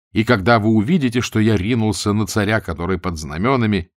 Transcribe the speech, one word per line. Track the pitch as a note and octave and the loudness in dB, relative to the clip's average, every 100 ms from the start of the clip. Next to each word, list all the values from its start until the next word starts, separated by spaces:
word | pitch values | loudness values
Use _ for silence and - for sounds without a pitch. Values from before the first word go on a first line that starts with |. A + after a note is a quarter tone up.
| _ | _
и | G#2+ | -2
когда | G#2+ A2+ F#2 A#2 | 0 2 4 2
вы | A2 | 4
увидите, | A2 G#2+ F3+ B2+ A#2+ | 2 2 0 0 -2
что | - A2 | -2 0
я | A2 G2+ | 2 2
ринулся | G2+ A#2+ G#2+ G2 G#2 | 0 0 0 -2 -2
на | G#2 G2+ | -2 -2
царя, | A2 G2+ A2 | -2 0 -2
который | - E2+ F2 F2+ | -4 -6 -4 -4
под | F#2 D#2 | -4 -8
знаменами, | C#2+ D#2 A#2+ C3+ A2 G2 - | -8 -4 0 0 0 -2 -4